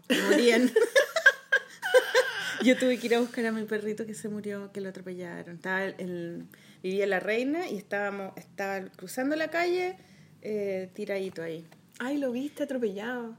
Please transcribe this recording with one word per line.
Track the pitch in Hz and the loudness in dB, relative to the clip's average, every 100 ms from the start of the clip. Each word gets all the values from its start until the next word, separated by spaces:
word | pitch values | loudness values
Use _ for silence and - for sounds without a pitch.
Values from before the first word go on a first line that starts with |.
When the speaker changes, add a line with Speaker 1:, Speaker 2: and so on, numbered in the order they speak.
| - 254 196 | -2 0 4
Speaker 1:
morían. | 294 240 226 254 | 6 8 6 6
<laughs> | 440 - - - 659 539 - - 523 - - 855 508 - 480 - - - - | 4 4 4 4 4 4 4 2 -2 -2 -8 2 4 6 4 2 0 -6 2
Yo | 214 254 | 4 6
tuve | 254 247 | 4 2
que | 240 | 2
ir | 233 | 2
a | |
buscar | 240 247 226 | 2 -2 -2
a | |
mi | 220 | -2
perrito | 214 214 208 214 220 | -2 -2 -2 -4 -6
que | |
se | 208 220 | -8 -8
murió, | 214 202 202 202 | -8 -6 -8 -8
que | 202 | -10
lo | 190 | -10
atropellaron. | 190 185 180 175 175 170 170 | -10 -10 -10 -10 -10 -12 -8
Estaba | 185 185 | -2 0
el, | 190 180 185 175 170 170 170 - - - | -2 -4 -6 -6 -6 -8 -14 -20 -20 -10
vivía | 185 196 202 | -4 0 2
la | 185 | 2
reina | 180 226 262 320 359 | 0 0 0 -2 -4
y | 202 | -6
estábamos, | - 202 202 196 190 - | -6 -4 -4 -4 -8 -12
estaba | - - 196 196 190 | -14 -8 -4 -4 -8
cruzando | - 185 - 269 | -14 -10 -4 -2
la | 311 311 | 0 0
calle, | 330 349 359 359 370 - - - - | 0 0 0 -2 -6 -14 -20 -20 -14
eh, | 208 214 202 190 185 | -6 -4 -2 -4 -6
tiradito | - 208 196 190 175 | -8 -4 -4 -4 -6
ahí. | 165 160 165 - _ - | -8 -10 -12 -20 _ -8
Speaker 2:
Ay, | 247 294 | -4 -2
lo | 262 | -2
viste | 240 294 - | -2 -6 -4
atropellado. | 285 262 220 190 226 247 233 | -4 -2 -2 -2 -6 -6 -8